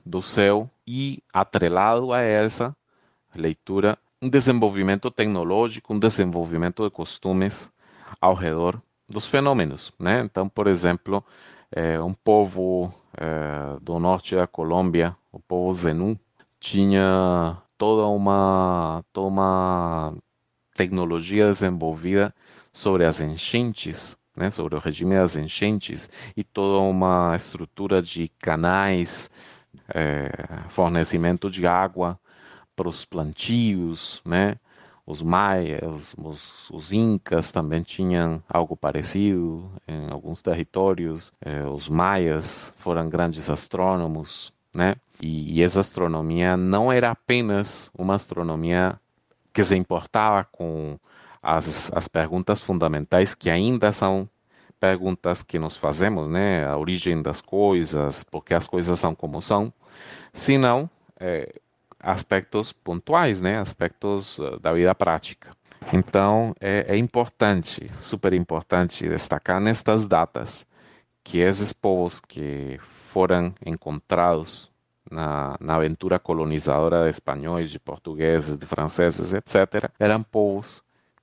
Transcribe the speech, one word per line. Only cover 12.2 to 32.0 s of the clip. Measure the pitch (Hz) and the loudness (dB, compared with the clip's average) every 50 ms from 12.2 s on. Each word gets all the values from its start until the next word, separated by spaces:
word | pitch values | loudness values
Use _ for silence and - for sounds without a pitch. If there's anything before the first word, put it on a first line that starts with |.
| - 110 104 104 101 92 95 92 92 92 90 90 87 92 - - _ _ - | 2 4 6 6 4 2 0 -2 -2 0 0 0 -2 -4 -8 -12 _ _ -12
eh, | - 80 80 78 78 76 76 73 73 71 71 71 - | -8 -6 -4 -4 -4 -4 -4 -6 -6 -8 -8 -10 -10
do | - - 85 85 | -8 -6 -2 0
norte | 85 92 92 87 - - 95 | 2 2 2 0 0 -2 0
da | 92 87 | 0 0
Colômbia, | - - - 80 80 85 90 92 90 82 85 82 87 92 - _ _ | 0 -2 -4 -2 0 2 2 2 4 4 2 2 2 -2 -8 _ _
o | - 95 | -20 -16
povo | - - 90 90 90 92 92 | -8 -4 -2 -2 0 -2 -2
Zenú, | 87 87 80 78 85 92 107 110 - _ _ _ _ _ _ _ _ | -2 -2 -2 0 0 -2 -2 -4 -6 _ _ _ _ _ _ _ _
tinha | - - 101 98 98 98 98 95 95 95 95 95 92 90 87 87 85 82 85 87 - _ _ | -8 -2 0 2 4 4 6 6 6 4 4 4 4 4 2 2 0 -2 -4 -8 -12 _ _
toda | - 107 107 110 110 107 | -2 0 2 2 4 2
uma, | 104 104 101 98 98 98 98 98 95 95 92 92 90 90 87 82 80 80 82 - _ | 2 2 2 2 4 4 4 4 4 4 4 4 2 2 0 0 -2 -4 -6 -8 _
toda | - 95 95 | -6 -4 -4
uma | 98 98 98 95 95 95 92 92 92 90 87 87 85 82 80 78 76 76 - - _ _ _ _ _ _ _ _ _ _ | -2 0 2 2 2 2 2 2 0 0 0 -2 -2 -2 -4 -4 -6 -8 -12 -16 _ _ _ _ _ _ _ _ _ _
tecnologia | - 92 90 95 92 90 82 85 82 82 92 101 107 104 | -2 -2 0 0 -2 -2 -2 -2 -4 -4 0 2 4 4
desenvolvida | 104 98 98 101 92 90 82 82 80 80 80 85 90 98 101 101 107 - _ _ _ - - - _ | 4 4 2 0 -2 -2 -2 -4 -4 -4 -4 -2 0 2 2 2 0 -4 _ _ _ -20 -20 -20 _
sobre | - - - 101 95 90 85 | -10 -2 0 2 4 6 4
as | 82 - - | 4 2 0
enchentes, | 78 78 78 80 - - - 120 123 117 107 - - 82 80 - - - - _ _ _ - | -2 -6 -6 -6 -6 -2 -2 -2 0 -2 -4 -8 -8 -10 -10 -10 -12 -16 -18 _ _ _ -8
né? | - 90 98 | -4 -4 -4
Sobre | - - 80 78 76 | -4 -4 -4 -4 -4
o | 76 | -4
regime | - 80 73 80 85 92 98 | -4 -4 -4 -2 0 2 4
das | 95 92 82 - | 4 4 4 2
enchentes | 76 76 80 - - 104 104 107 98 - - - 76 - - - - - 104 - | -2 -6 -6 -4 -2 0 0 0 -2 -4 -8 -12 -12 -14 -16 -18 -20 -20 -12 -10
e | 107 101 | -10 -10
toda | _ - 101 98 98 98 98 | _ -4 -2 0 2 4 4
uma | 95 95 92 92 92 92 90 90 87 85 82 | 4 4 2 2 4 4 4 4 4 2 0
estrutura | 87 - - - 82 82 - _ - 101 95 98 92 | -2 -4 -8 -12 -14 -14 -12 _ -6 -2 2 2 2
de | 87 85 - 85 82 - _ _ | 0 0 -4 -6 -6 -6 _ _
canais, | - 90 78 80 82 90 92 98 98 98 95 90 85 - - - - - _ - - - - - _ _ - - _ - - | -4 -2 0 2 2 2 2 2 2 2 2 0 0 -2 -6 -12 -14 -16 _ -20 -20 -20 -20 -20 _ _ -20 -20 _ -8 -4
eh, | 80 78 73 73 73 69 69 - - 73 - - 78 - - | -2 -2 -2 -2 -2 -4 -6 -8 -10 -12 -12 -12 -14 -14 -6
fornecimento | - 95 90 85 87 82 82 - - 85 85 87 90 - - | 0 0 2 2 4 2 2 2 0 0 2 2 0 0 -2
de | 98 92 95 87 | -6 -4 0 0
água | 87 87 92 95 92 - 90 | 2 2 2 0 0 -2 -4